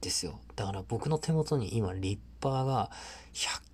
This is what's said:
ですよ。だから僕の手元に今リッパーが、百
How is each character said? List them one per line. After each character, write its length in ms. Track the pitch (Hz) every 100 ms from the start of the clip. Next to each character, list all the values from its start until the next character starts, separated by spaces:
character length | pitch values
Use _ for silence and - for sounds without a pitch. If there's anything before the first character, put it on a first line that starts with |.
で 100 | 87
す 140 | -
よ。 160 | 82 - -
だ 100 | -
か 80 | 98
ら 120 | 98 -
僕 220 | 113 147
の 100 | 156
手 140 | -
元 260 | 160 151 143
に 180 | 98 113
今 160 | 95
リ 220 | 92 95
ッ 40 | 101 - -
パ 220 | 139 131
ー 20 |
が、 260 | 131 127 98 - - - -
百 300 | - - - -